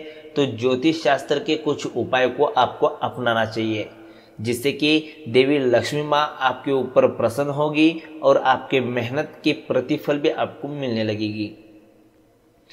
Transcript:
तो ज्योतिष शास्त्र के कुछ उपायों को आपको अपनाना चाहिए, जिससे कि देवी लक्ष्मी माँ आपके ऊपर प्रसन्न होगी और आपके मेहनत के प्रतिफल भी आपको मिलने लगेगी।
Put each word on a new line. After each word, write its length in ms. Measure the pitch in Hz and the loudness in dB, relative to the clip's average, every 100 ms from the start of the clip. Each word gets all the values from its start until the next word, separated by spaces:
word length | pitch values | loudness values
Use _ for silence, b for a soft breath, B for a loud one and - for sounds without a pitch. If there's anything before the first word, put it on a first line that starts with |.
| B B B | B B B
तो 160 | 147 135 | -2 -2
ज्योतिष 560 | 110 127 127 156 156 | 0 0 2 2 2
शास्त्र 360 | 147 135 - 143 | 2 0 0 -2
के 160 | 156 156 | 0 -2
कुछ 280 | 151 139 143 | -2 -2 -4
उपायों 420 | 123 113 127 123 | -4 0 2 2
को 160 | 139 | 2
आपको 420 | 143 127 120 - 147 | 0 2 0 2 -2
अपनाना 580 | - 120 127 120 113 | 0 -6 -2 0 0
चाहिए, 440 | 110 117 110 107 95 - B B B B | 0 -2 -2 -2 -6 -12 B B B B
जिससे 320 | 110 120 143 | -4 -2 -2
कि 540 | 135 151 156 156 - 120 | 0 2 2 0 -14 2
देवी 320 | 123 135 147 | 4 4 4
लक्ष्मी 420 | 127 117 110 147 | 4 2 2 -4
माँ 340 | 151 147 151 - | 0 0 0 0
आपके 320 | 131 127 143 | -2 -2 -2
ऊपर 360 | 135 120 135 123 | -2 2 4 4
प्रसन्न 400 | - 113 143 143 | 2 -2 0 -2
होगी 500 | 139 151 151 160 160 B - | 0 0 4 2 2 B 0
और 140 | 139 135 | 2 4
आपके 420 | 131 127 - 135 | 4 0 0 0
मेहनत 580 | 120 123 117 143 151 - | 0 -2 -4 -4 -6 -2
के 100 | 151 - - | -2 -2 -2
प्रतिफल 520 | 127 127 151 - 147 | -2 0 -4 -2 0
भी 100 | 151 | 0
आपको 360 | - 110 107 143 | -2 -6 -6 -10
मिलने 340 | 147 131 113 | -6 -4 -2
लगेगी। 480 | 107 107 107 107 101 - - - _ _ _ _ _ _ _ _ _ | -2 -2 -4 -4 -8 -10 -20 -20 _ _ _ _ _ _ _ _ _